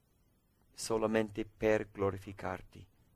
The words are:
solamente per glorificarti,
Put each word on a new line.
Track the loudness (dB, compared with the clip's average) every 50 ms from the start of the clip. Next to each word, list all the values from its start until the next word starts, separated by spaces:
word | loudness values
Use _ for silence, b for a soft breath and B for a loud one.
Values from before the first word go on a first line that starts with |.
| _ _ _ _ _ _ _ _ _ _ _ _ _ _ _
solamente | -10 -4 0 0 2 2 4 4 2 2 0 -2 -6 -8
per | -8 -4 0 4 4 4 4 2 -2
glorificarti, | -2 0 0 0 0 -2 -6 -12 -12 -8 -8 -6 -6 -8 -10 -14 -20 -20 -20 -20 _ _ _ _ _